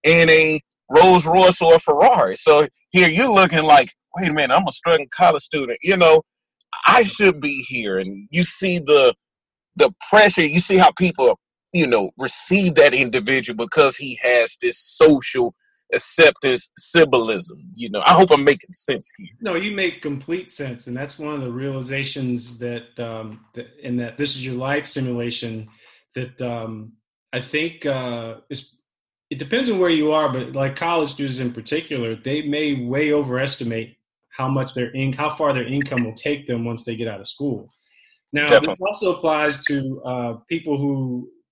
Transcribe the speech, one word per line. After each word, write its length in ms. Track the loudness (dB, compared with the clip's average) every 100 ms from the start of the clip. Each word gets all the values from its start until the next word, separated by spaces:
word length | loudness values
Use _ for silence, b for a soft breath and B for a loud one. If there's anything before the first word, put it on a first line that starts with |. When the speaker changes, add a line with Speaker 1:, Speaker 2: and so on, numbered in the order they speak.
Speaker 1:
in 260 | 4 4 6
a 300 | 6 4 -2 _ _ _
Rolls 360 | 6 8 6 4
Royce 360 | 6 6 4
or 140 | 6 6
a 40 |
Ferrari. 580 | 4 4 6 6 2 0
So 300 | 4 4 4 _ _
here 180 | 2 2
you're 240 | 2 2
looking 320 | 4 4 2
like, 300 | 6 6 6 _ _ -6
"Wait 120 | -4
a 40 |
minute, 220 | -2 2 2
I'm 120 | 0
a 40 |
struggling 380 | -4 0 0 0
college 320 | 2 2 2
student. 360 | -4 -8 -6 -6
You 140 | -2 4
know, 240 | 6 6 2 _ _ _ _ -2 4
I 180 | 4
should 380 | 2 2 0 0
be 220 | -8 -8 -10
here." 320 | -8 -4 -4
And 280 | -6 -12 -8
you 120 | -4
see 360 | -4 -2 -4 -4
the, 340 | 2 4 4 2 _ _ _ _ _ 0
the 180 | 0 0 2
pressure, 340 | 4 6 4
you 160 | 0 0
see 180 | 2 6
how 140 | 6
people, 480 | 4 -2 2 2 2 _ _ _
you 140 | -2 2
know, 240 | 0 0 -6
receive 580 | -8 -6 -2 0 2 6
that 180 | 6
individual 640 | 4 -2 -4 -2 -4 -4 -8
because 400 | -4 2 2 0
he 200 | -12 -6
has 340 | 0 2 0 -2
this 180 | -4 -4
social 760 | -8 4 4 4 0 -2 -4 _ _ _ _
acceptance 760 | -4 -2 4 4 4 -2 -2 -6 -8
symbolism. 840 | 0 2 4 2 0 -4 -8 -18 -20
You 160 | -14 -8
know, 120 | 0 4
I 80 |
hope 160 | 6 6
I'm 120 | 6
making 300 | 4 2 -4
sense 360 | -12 -6 -8 -8 _
here. 120 | -20 _
Speaker 2:
No, 160 | -6 -6
you 160 | -6
make 300 | -6 -6 -6
complete 480 | -10 -10 -8 -10 -8
sense. 380 | -12 -12 -12 -12
And 100 | -12
that's 200 | -12 -12
one 180 | -10 -8
of 60 |
the 80 | -10
realizations 1080 | -8 -8 -8 -8 -8 -8 -8 -6 -6 -8 -12
that, 400 | -10 -10 -14 -14
um, 460 | -12 -12 -14 -18 _ -20
that, 120 | -20 _
in 140 | -8 -8
that 200 | -8 -8
This 180 | -8 -6
Is 100 | -8
Your 100 | -8
Life 300 | -6 -6 -6
simulation 840 | -8 -6 -6 -8 -8 -10 -12 -16 b b b b
that, 280 | -14 -14 _
um, 500 | -10 -8 -12 -14 -18 _ _ _ _
I 80 | -10
think, 460 | -6 -6 -6 -6 -6
uh, 500 | -6 -6 -10 -12 -16 _
it's, 320 | -16 -16 _ _ _ _ _ _
it 100 | -14
depends 300 | -6 -4 -2
on 100 | 0
where 100 | 0
you 220 | 2 0
are, 160 | 0 0
but, 240 | -4 -8
like, 240 | -4 -4 -4
college 360 | -4 -2 -4
students 280 | -6 -8 -6
in 140 | -8
particular, 640 | -8 -8 -8 -6 -8 -6 -8
they 260 | -6 -6
may 440 | -4 -4 -4 -4 -4
way 280 | -4 0
overestimate 840 | -2 -2 -4 -6 -6 -8 -8 -10 _ _ _ _
how 200 | -8 -4
much 240 | -4 -4
their 160 | -6 -8
in-, 240 | -4 -6
how 160 | -4 -6
far 240 | -2 -2
their 140 | -2 -4
income 360 | -6 -4 -4
will 120 | -4 -6
take 320 | -6 -6 -6
them 180 | -6 -6
once 180 | -8
they 140 | -10 -8
get 100 | -10
out 140 | -10
of 80 | -14
school. 420 | -10 -8 -8 -14 _ _ _ _ _ _
Now, 140 | -4 4
Speaker 1:
Definitely. 200 | 4 4
Speaker 2:
this 60 | -4 -6
also 300 | -4 -4 -2
applies 480 | -2 -2 -2 -4 -6
to, 360 | -4 -6 -10
uh, 300 | -8 -8 -8 -10 _
people 280 | -10 -6 -4
who 520 | -4 -4 -6 -8 -12 _ _